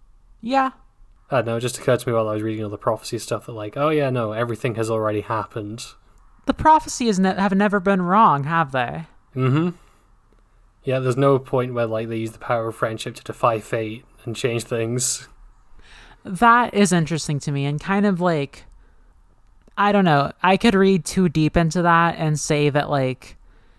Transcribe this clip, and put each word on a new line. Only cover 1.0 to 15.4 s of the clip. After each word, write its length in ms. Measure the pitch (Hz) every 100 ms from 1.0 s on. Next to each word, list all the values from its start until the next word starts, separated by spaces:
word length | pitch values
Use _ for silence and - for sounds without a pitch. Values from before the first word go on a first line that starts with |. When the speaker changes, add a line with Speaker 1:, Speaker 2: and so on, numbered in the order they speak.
| - _ _
Speaker 2:
I 80 | 131
don't 80 | 113
know, 100 | 117
it 40 |
just 160 | 120 -
occurred 220 | - 120
to 100 | -
me 40 | 113
while 140 | 110
I 40 |
was 80 | 107
reading 220 | 110 110
all 60 | 104
the 80 | 101
prophecy 420 | 123 110 - 113
stuff 260 | - 110 -
that, 60 |
like, 240 | 117 107 139
oh 120 | 147
yeah, 200 | 151 139
no, 220 | 127 110
everything 440 | 107 120 113 127 110
has 140 | 110
already 320 | 113 107 107
happened. 640 | - 110 104 117 104 117 - - _ _ - _ -
Speaker 1:
The 80 |
prophecies 640 | - 320 311 311 - 233 190
ne-, 160 | 190 185
have 180 | 196
never 260 | 190 208 202
been 220 | 190 196
wrong, 440 | 175 202 214 143 139
have 260 | 165 151
they? 320 | 135 120 151 160 _ _ 131
Speaker 2:
Mm-hmm. 340 | 127 143 175 170 - _ _ _ _ _ _ _ _ _
Yeah, 160 | - 131
there's 180 | 127 123
no 200 | 139 131
point 360 | 131 131 123
where, 120 | 120 117
like, 220 | 110 113
they 100 | 113
use 140 | 110
the 80 | -
power 300 | - 120 113
of 60 | -
friendship 400 | 113 110 127 113
to 80 |
defy 360 | - - 123 113
fate 460 | - 117 110 113 - _
and 120 | 120 110
change 280 | 123 117
things. 640 | - 120 113 123 - - - -